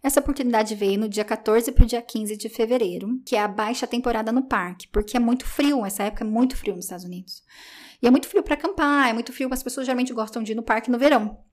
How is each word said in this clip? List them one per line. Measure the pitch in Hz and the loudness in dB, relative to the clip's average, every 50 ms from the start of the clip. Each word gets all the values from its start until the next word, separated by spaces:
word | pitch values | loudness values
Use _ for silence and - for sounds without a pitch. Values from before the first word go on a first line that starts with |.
Essa | - 277 - 285 | 0 2 2 2
oportunidade | - - 277 - 262 247 240 220 220 214 214 | 2 2 -4 -2 -2 0 2 2 0 0 -2
veio | 202 208 196 196 202 | -2 0 0 0 0
no | 220 214 | -2 -2
dia | 196 214 208 | -2 -4 -2
quatorze | 208 226 220 - - 214 233 233 254 | -2 -4 -4 0 2 2 4 2 4
pro | 262 - 254 | 6 6 6
dia | 226 - 233 | 6 4 -6
quinze | 240 - - 226 214 208 214 | -6 -6 -8 -6 -6 -6 -8
de | 208 - 226 | -8 -8 -12
fevereiro, | - - 226 220 247 254 233 180 175 180 196 208 247 262 - | -2 -2 0 0 2 0 0 -2 -4 -6 -6 -6 -6 -6 -4
que | - 254 | -2 0
é | 214 | 0
a | 208 | 0
baixa | 208 196 208 214 214 247 247 - | 0 -2 -4 -4 -4 -4 -4 -4
temporada | - - 240 247 220 190 220 220 220 | -4 -4 -2 0 0 0 0 -2 0
no | 226 254 269 | 0 0 0
parque, | 262 254 208 180 180 185 - - | 2 -2 -2 -2 -4 -8 -14 -18
porque | _ - 208 208 208 - | _ -2 -2 -2 0 0
é | 214 | 2
muito | 233 226 247 254 - | 2 2 2 0 -2
frio, | - - - 285 285 294 262 214 | -6 0 2 2 2 2 2 0
essa | 190 202 - 202 | -2 -4 -2 -4
época | 208 208 - 226 | -4 -2 -4 -4
é | |
muito | 214 214 226 254 254 262 | -2 2 2 2 2 0
frio | - - 214 190 | -2 -4 -4 -6
nos | 175 175 | -6 -8
Estados | - 185 180 180 | -12 -12 -12 -12
Unidos. | 180 180 185 185 - - - _ _ - - - - - - - - - _ | -12 -12 -14 -14 -16 -18 -20 _ _ -20 -20 -20 -20 -20 -20 -20 -20 -10 _
E | - | 4
é | 240 | 6
muito | 247 311 - | 6 6 4
frio | - - 403 | 2 0 0
pra | - - - | 2 2 -2
acampar, | 294 - 330 403 - 311 285 285 285 277 247 | -2 -2 -4 0 0 2 2 4 4 2 2
é | 226 | 0
muito | 226 233 - 254 | -2 -4 -8 -6
frio, | - 269 262 | -6 -4 -4
as | 254 247 - | -4 -4 -6
pessoas | 254 - - 262 | -6 -6 -6 -4
geralmente | 247 254 247 254 254 240 | -2 0 0 -2 -2 -2
gostam | 226 220 214 - 240 | -6 -6 -4 -4 -6
de | 220 208 220 | -4 -4 -4
ir | |
no | 226 226 | -6 0
parque | - 226 220 220 - | 0 0 0 2 0
no | 247 240 | 0 4
verão. | 262 294 294 233 214 214 - - - _ | 6 6 6 6 2 0 -6 -10 -20 _